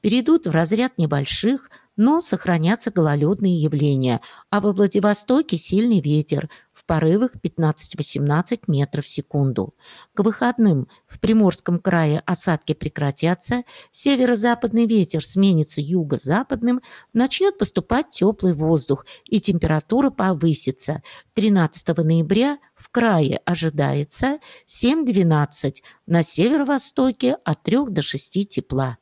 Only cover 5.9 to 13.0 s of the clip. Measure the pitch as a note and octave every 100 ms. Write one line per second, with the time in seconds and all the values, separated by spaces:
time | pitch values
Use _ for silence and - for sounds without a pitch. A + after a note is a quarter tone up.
5.9 | G#3 D3 D3+ D3 C#3+ D3 - _ - -
6.9 | D#3+ D#3+ F#3+ B3 - E3+ - D#3 - -
7.9 | - D3 - C#3+ D3+ F3 A#3 - C#3 C#3+
8.9 | D3+ - - - D3 C#3 A2 F#2+ _ -
9.9 | - - - G3+ G#3+ B3 B3 G#3+ D3 B2+
10.9 | _ _ - G#3 A3 G3+ E3 - F3 -
11.9 | F3 D#3 D3+ - F3+ - D#3 - D3+ -
12.9 | -